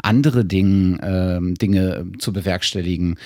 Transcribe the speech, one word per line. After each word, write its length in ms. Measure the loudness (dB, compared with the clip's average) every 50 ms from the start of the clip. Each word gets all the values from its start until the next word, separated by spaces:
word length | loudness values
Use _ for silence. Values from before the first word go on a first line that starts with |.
andere 420 | 0 2 2 4 4 4 2 2 2
Dingen, 560 | 2 2 2 4 4 4 4 4 2 0 0 -2
ähm, 500 | -2 -2 0 0 0 0 -2 -2 -4 -2
Dinge 540 | -2 0 2 2 2 2 0 -2 -4 -8 -10 -12
zu 160 | -8 -8 -6 -6
bewerkstelligen. 840 | -4 -2 -2 -4 -2 -4 -4 -4 -4 -4 -4 -2 -2 -2 -2 -4 -6 -10